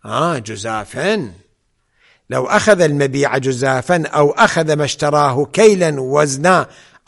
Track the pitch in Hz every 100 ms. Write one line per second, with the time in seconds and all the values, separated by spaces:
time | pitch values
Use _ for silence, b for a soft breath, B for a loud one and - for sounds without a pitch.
0 | 101 117 170 143 107 104 110 110 101 127
1 | 180 214 113 87 _ _ _ _ _ _
2 | _ _ - 131 127 208 214 190 156 143
3 | 139 139 139 135 131 123 135 131 117 175
4 | 151 151 143 - 220 170 156 151 139 -
5 | 147 147 143 127 139 185 220 190 170 143
6 | 131 147 151 135 175 175 127 b b b